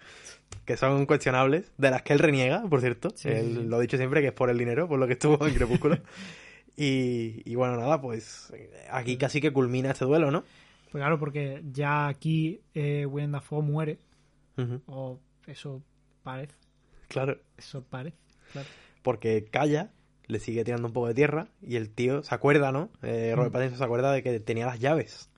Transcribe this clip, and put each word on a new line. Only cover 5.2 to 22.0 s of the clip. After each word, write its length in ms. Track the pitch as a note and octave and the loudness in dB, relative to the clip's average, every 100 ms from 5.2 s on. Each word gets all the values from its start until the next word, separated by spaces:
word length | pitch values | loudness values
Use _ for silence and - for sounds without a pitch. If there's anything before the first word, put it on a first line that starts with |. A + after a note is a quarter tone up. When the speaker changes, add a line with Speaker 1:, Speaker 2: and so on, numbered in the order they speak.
| D3+ D3 D3+ | 4 4 4
Speaker 1:
en 80 | |
Crepúsculo. 440 | B2+ A#2+ B2 D3 E3+ | 2 2 2 2 0
Speaker 2:
<laughs> 80 | - - - - - - _ | -2 -16 -16 -18 -20 -20 _
Speaker 1:
Y, 680 | - C#3+ C3 B2+ A#2+ A2+ A2 | -4 0 2 0 -2 -4 -8
y 100 | - | -6
bueno, 220 | A#2+ B2+ A#2+ | -2 0 0
nada, 240 | B2 D#3 | 0 0
pues, 500 | C3 A2 - - - - - - - | -2 -8 -10 -18 -18 -20 -20 -20 -8
aquí 220 | B2+ B2 | -6 -4
Speaker 2:
Sí. 40 | B2+ | -2
Speaker 1:
casi 220 | C3+ D3 | 0 0
que 100 | D3+ | 0
culmina 380 | C3+ B2 B2+ C3+ | 2 2 2 0
este 160 | C#3 C3 | 0 2
duelo, 240 | D#3 D3 | 4 4
¿no? 100 | D#3+ - - - _ _ | 0 -4 -16 -20 _ _
Speaker 2:
Pues 120 | C#3+ | -4
claro, 160 | C#3+ D#3 | 0 0
porque 440 | D3 C#3+ C#3 C#3 D#3+ | -2 -4 -6 -8 -8
ya 380 | C3 C#3+ D3 C#3+ | -4 0 0 0
aquí, 540 | C#3 D#3 D#3+ D#3 F#3+ _ | -2 0 0 0 -4 _
eh, 300 | D#3+ D3 D3 | -4 -2 -2
Willem 280 | C#3+ C#3+ D3 | -4 -4 -4
Dafoe 280 | C#3+ - D3+ | -6 -6 -2
muere, 360 | D3 D3+ D#3 - _ _ _ _ _ - | 0 0 -2 -6 _ _ _ _ _ -6
Speaker 1:
Ujú. 240 | B2 B2 - | -6 -6 -10
Speaker 2:
o 340 | C3+ C3 B2+ _ _ - | -12 -10 -12 _ _ -20
eso 360 | C#3 D3 C3+ - _ _ _ | -14 -14 -14 -16 _ _ _
parece. 320 | C#3 C3 C#3+ - _ _ _ - - | -12 -12 -12 -16 _ _ _ -20 -8
Speaker 1:
Claro. 300 | C3+ C3+ - _ - | -4 -2 -4 _ -20
Speaker 2:
Eso 260 | - C#3 | -16 -16
parece, 320 | - C3 D3+ - _ _ - | -14 -12 -12 -16 _ _ -18
claro. 140 | C#3+ C#3 - - _ | -16 -16 -20 -20 _
Speaker 1:
Porque 420 | C3 A2+ A2+ A2 A2 | -2 0 0 0 0
calla, 400 | - D3 D3 G#3+ _ _ _ - | 0 2 0 -2 _ _ _ -6
le 120 | A2 | -6
sigue 240 | - A2+ | -4 -4
tirando 220 | A2+ A#2+ A#2 | -2 -2 -2
un 60 | |
poco 140 | A#2 A#2 | -2 0
de 60 | |
tierra 340 | A#2 D3 D3+ G3+ _ | 2 2 2 -6 _
y 160 | - A#2+ | -6 -6
el 140 | A2 | -4
tío 320 | G#2+ | -2